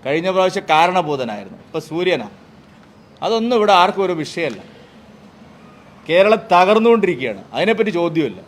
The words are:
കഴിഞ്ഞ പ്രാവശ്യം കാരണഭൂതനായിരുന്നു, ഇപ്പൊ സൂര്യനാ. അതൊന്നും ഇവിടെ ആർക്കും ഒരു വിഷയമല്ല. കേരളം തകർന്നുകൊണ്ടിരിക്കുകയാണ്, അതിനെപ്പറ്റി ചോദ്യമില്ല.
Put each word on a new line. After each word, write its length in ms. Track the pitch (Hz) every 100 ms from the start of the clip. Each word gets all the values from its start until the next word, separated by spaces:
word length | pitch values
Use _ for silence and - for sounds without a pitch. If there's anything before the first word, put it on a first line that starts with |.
കഴിഞ്ഞ 240 | 131 151 180 185
പ്രാവശ്യം 280 | 185 190 151
കാരണഭൂതനായിരുന്നു, 840 | 156 175 180 156 143 123 107 98 - -
ഇപ്പൊ 140 | 160 151
സൂര്യനാ. 380 | 156 180 160 107 - - - - - - - - -
അതൊന്നും 300 | 165 226 226 247
ഇവിടെ 160 | 208 190
ആർക്കും 240 | 185 190 190
ഒരു 80 | 175
വിഷയമല്ല. 380 | 147 - 156 104 - - - - - - - - - - - - - - -
കേരളം 320 | 165 202 214 -
തകർന്നുകൊണ്ടിരിക്കുകയാണ്, 920 | 180 185 220 226 233 190 147 123 101 -
അതിനെപ്പറ്റി 380 | 117 185 214 214 175
ചോദ്യമില്ല. 420 | 170 160 143 92